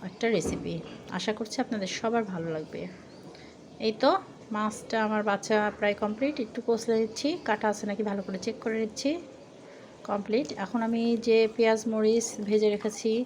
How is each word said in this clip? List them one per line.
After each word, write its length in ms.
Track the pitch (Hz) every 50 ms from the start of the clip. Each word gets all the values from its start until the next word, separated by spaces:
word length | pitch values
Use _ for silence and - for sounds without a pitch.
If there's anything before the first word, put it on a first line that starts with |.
| - 185
একটা 180 | - - - 226 226
রেসিপি। 400 | 185 147 - - - 92 87 82 165 - - - - - - -
আশা 160 | 180 - - 214 214
করছি 180 | 233 214 - - 247
আপনাদের 260 | - 240 214 190 185 - -
সবার 240 | - 226 226 233 226 196 185
ভালো 160 | 170 165 165 160
লাগবে। 240 | 156 156 156 - 165 170 180 - - - - - - - - - - - - - - - - - - -
এই 60 | 220 220 220 -
তো 80 | 277 349 381 - - - - - - 214
মাছটা 400 | 214 214 214 208 - - - - 220 220
আমার 160 | 214 214 214 208 214
বাছা 280 | 202 196 - - 220 214 208 208 202 -
প্রায় 180 | 220 208 208 208 220
কমপ্লিট, 320 | 208 214 220 262 285 302 - 240
একটু 160 | 220 - 254 233 -
কষলে 280 | 233 220 226 - 226 220 226
নিচ্ছি, 260 | 220 220 - - 285 330 349 - -
কাটা 180 | 214 214 - 214 202
আছে 120 | 208 - 208
নাকি 120 | 202 196 214 208
ভালো 100 | 202 202 196
করে 120 | - 190 190 -
চেক 120 | 240 220 - -
করে 120 | 226 220 220 226
নিচ্ছি। 280 | 214 214 - - 277 311 349 - - - - - - - - - - - - - - - - - -
কমপ্লিট। 400 | 202 202 196 - 208 233 294 - - - 196
এখন 140 | 185 - 240 226 226
আমি 140 | 233 226 233 233 233 226 226 240
যে 100 | 220 226 226 220 220
পেঁয়াজ 240 | - 226 220 220 220 214 233 220
মরিচ 340 | 220 214 214 226 233 226 - - - 214 196
ভেজে 200 | 208 214 214 208 208
রেখেছি 380 | 202 - 220 208 - - 226 220 233 247